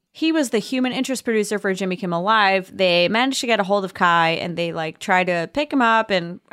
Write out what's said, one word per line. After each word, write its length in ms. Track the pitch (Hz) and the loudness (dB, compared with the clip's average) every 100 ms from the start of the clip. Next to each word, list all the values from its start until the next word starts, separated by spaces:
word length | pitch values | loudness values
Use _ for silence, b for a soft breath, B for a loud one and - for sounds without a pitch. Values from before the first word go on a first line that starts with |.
| _ | _
he 220 | - 320 | -4 0
was 160 | 320 254 | 0 0
the 80 | 220 | -2
human 340 | - 262 254 | -2 -2 -2
interest 320 | 262 254 262 | -2 -4 -4
producer 340 | - 220 208 208 | -2 0 0 -2
for 140 | 196 | -4
Jimmy 200 | 185 196 | -2 -4
Kimmel 280 | 180 185 170 | -4 -4 -2
Live. 520 | 190 220 196 190 185 | 0 2 4 2 -2
They 320 | - 185 175 175 | 0 2 4 2
managed 320 | 214 262 - | 2 0 -2
to 40 | 233 | 0
get 140 | 220 | 0
a 20 | |
hold 220 | 190 202 | 2 0
of 80 | 190 | -2
Kai, 360 | - 180 170 165 | 0 2 4 2
and 260 | 165 180 165 | 0 -4 -4
they, 160 | 170 | -4
like, 260 | 165 160 - | -4 -8 -6
try 240 | - 185 | 0 2
to 240 | 180 175 165 | 2 -2 -2
pick 180 | - 302 | -4 -2
him 100 | 277 | 0
up 280 | 233 226 220 | 2 2 2
and 300 | 185 170 180 - | -2 -2 -12 -10